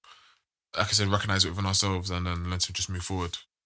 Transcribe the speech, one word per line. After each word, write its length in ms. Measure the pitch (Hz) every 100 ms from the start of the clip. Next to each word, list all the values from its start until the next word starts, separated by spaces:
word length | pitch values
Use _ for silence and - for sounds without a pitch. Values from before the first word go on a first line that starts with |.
| - - _ _ _ _ _ -
like 100 | 104
I 40 |
said, 160 | 104 98
recognize 360 | 98 104 98
it 60 | 82
within 160 | 92 98
ourselves 460 | 98 101 92 95
and 140 | 90 87
then 200 | 87 87
learn 100 | 92
to 140 | -
just 160 | 92 95
move 120 | 87
forward 340 | - 92 85 - - _